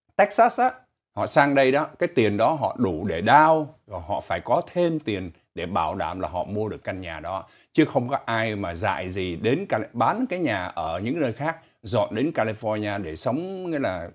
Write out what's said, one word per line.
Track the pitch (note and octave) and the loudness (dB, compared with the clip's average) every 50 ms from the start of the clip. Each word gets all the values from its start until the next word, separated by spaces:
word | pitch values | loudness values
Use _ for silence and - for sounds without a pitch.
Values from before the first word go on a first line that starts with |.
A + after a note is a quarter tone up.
| _ _ _ | _ _ _
Texas | - G#3 G#3 - A#3 A#3 A#3 - A#3+ | 2 2 4 4 4 4 4 4 2
á, | B3 B3+ - - _ _ _ _ _ _ - | 0 0 -2 -6 _ _ _ _ _ _ -6
họ | G#2 G#2 | -4 -4
sang | - - D3+ C#3+ C#3+ C#3 | 2 4 4 6 6 6
đây | C#3 C3+ C3 | 6 6 6
đó, | C3+ D3 D3+ - - - | 4 2 0 -2 -4 -4
cái | F3 F3 - | -4 0 2
tiền | B2+ A2 G#2 G2+ | 4 4 4 4
đó | G2+ A2+ C#3+ | 4 2 2
họ | D#3+ C#3+ A2 - - - | 2 2 -2 -2 0 0
đủ | A2+ F#2 D#2+ D#2 G#2 | 0 0 0 0 -2
để | F#2+ D#2+ E2 | -2 -2 0
down, | G2+ A#2 C3+ D3 D#3 D#3+ D#3+ D#3 D3+ - - _ _ | 4 6 8 8 8 8 6 4 2 -4 -10 _ _
rồi | A2 G2 F2 E2 | -12 -12 -10 -8
họ | F2+ G2+ - | -6 -6 -6
phải | - - F2 F2+ | -4 -4 -6 -4
có | - - B2+ E3+ F3 - | -2 0 0 0 0 -2
thêm | - F3 F3 E3+ E3 D3+ | 0 0 0 0 0 -2
tiền | - A2+ G2+ F#2 F#2 E2 - _ _ _ - | -4 -4 -4 -4 -4 -8 -12 _ _ _ -10
để | E2 E2+ | -8 -6
bảo | E2+ G2 E2+ D#2+ D#2+ F#2+ | -4 -2 -2 -2 -2 -2
đảm | F#2+ D#2+ D#2+ F2+ F#2 | -4 -4 -4 -4 -6
là | E2+ D2 | -6 -6
họ | F2 F2+ E2+ | -4 -6 -4
mua | F2+ G#2 G#2 A2 G#2 | -4 -4 -4 -4 -4
được | D#2+ C#2+ - | -6 -8 -8
căn | A2 F#2+ F#2 | -8 -8 -8
nhà | F2+ E2+ D#2+ D#2 | -8 -10 -10 -10
đó. | D#2+ F2 F#2+ F#2+ F#2+ - _ _ _ _ | -8 -8 -8 -8 -10 -12 _ _ _ _
Chứ | - D#3 D3+ | 2 2 4
không | D3 - C3 A#2+ B2+ | 4 2 -2 -2 -2
có | C3+ - - | -4 -4 -4
ai | A#2 A2+ A2 A#2 A2 G#2+ | -2 -2 -2 -2 -2 -2
mà | G2+ G2 E2+ E2+ | -4 -4 -6 -4
dại | E2 G#2+ G2 F2 D2 F#2 F#2 | -2 -2 -2 -2 -2 -4 -6
gì | F#2 G2 F#2 F2+ E2 | -4 -4 -4 -4 -4
đến | D2+ G2 A#2 C#3 F3+ G3+ - | -2 0 0 0 0 -2 -2
Cali-, | A#2+ A2 G#2 - | -4 -4 -4 -4
bán | - A#2 A2+ C#3 F#3+ A#3 C4 | -2 0 0 0 0 0 -2
cái | - F3+ F#3 | -4 -2 -2
nhà | E3 B2 G#2 F#2 F2+ | 0 0 0 -2 -4
ở | F#2 - F2 D#2+ D#2+ E2 F#2 G#2 | -6 -6 -6 -4 -4 -4 -4 -2
những | B2 D#3+ E3+ | -2 -2 0
nơi | C#3+ A#2 | -2 -2
khác, | - - D3 E3 D#3 - - _ _ _ | -2 -4 -4 -6 -6 -8 -12 _ _ _
dọn | - G2 A#2+ G#2+ G2+ - G#2 | -6 -2 0 0 0 0 0
đến | A2+ C#3 D#3+ - | -2 -2 0 0
California | A#2+ A2 A2 G#2 - A#2 G#2+ G#2+ G#2+ G#2 G#2 G2+ G#2 | 0 -2 -2 -2 -4 -4 -4 -2 -2 -2 -2 -4 -4
để | F2+ D#2 D#2+ | -6 -8 -8
sống, | - - B2 B2 D#3+ F3+ F#3+ G3 F#3 F#3 E3+ | -4 -4 -2 -2 -2 -4 -6 -8 -8 -6 -4
nghĩa | D#3+ C#3 | -4 -2
là | B2+ G2 F#2 E2 E2+ F2+ | -2 -2 -2 -4 -8 -10